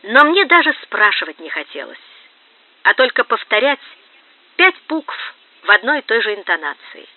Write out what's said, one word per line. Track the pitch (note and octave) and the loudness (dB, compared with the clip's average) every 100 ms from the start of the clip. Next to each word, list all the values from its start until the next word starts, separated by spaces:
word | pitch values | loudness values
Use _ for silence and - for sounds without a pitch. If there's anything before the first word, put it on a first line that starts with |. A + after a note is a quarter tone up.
Но | G3 B3 D4 | 2 4 4
мне | F4+ D#4 | 4 4
даже | F4 D4+ C#4+ | 4 2 -2
спрашивать | - G#3+ G#3 - D#3+ D#3 | -8 0 0 0 -8 -12
не | D#3+ | -12
хотелось, | D#3+ D3 - - - - - _ _ _ _ _ _ | -10 -10 -14 -16 -18 -20 -20 _ _ _ _ _ _
а | - - | -2 2
только | B3+ G#3+ | 0 0
повторять | A#3 A#3 - G#3+ C4+ C#4 - - _ _ _ _ _ - | -2 -4 -2 0 0 -2 -8 -20 _ _ _ _ _ 2
пять | F4+ - - | 2 2 -8
букв | D#4 D4+ - - - _ _ | -8 -8 -14 -14 -18 _ _
в | - | 2
одной | G#3 A3+ D4 | 2 2 -2
и | |
той | - A3+ | 0 -2
же | G#3+ | -2
интонации. | G#3 F#3+ E3+ D3+ C#3 - - - | -6 -4 -4 -4 -10 -18 -20 -20